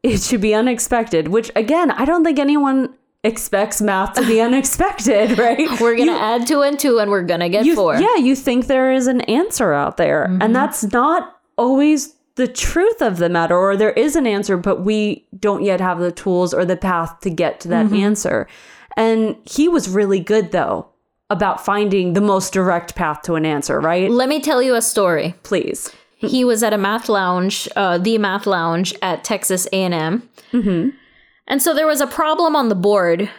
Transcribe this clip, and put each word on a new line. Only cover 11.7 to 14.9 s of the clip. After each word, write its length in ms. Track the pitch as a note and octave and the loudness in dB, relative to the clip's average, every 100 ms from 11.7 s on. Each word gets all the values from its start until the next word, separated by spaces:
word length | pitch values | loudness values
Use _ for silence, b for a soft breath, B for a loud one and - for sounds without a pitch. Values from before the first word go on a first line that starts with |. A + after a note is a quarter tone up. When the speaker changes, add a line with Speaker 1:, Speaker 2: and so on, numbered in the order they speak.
| C4+ D4 D4+ - _ _ - | 2 4 2 -2 _ _ -4
Speaker 1:
the 120 | B3 | -4
truth 540 | B3 - E4 G#4 A4+ | -2 -2 2 0 2
of 160 | B3+ F3 | 0 0
the 100 | F3 | 0
matter, 260 | E3+ E3 F3 | 0 2 2
or 200 | G3 G3 | 2 2
there 160 | G#3+ | 2
is 240 | - D4 E4 | 2 2 2
an 100 | B3 | 0
answer, 300 | G3+ G#3 F3+ | 0 0 -2
but 260 | G3 F#3 | 0 -2
we 420 | F#3+ | 0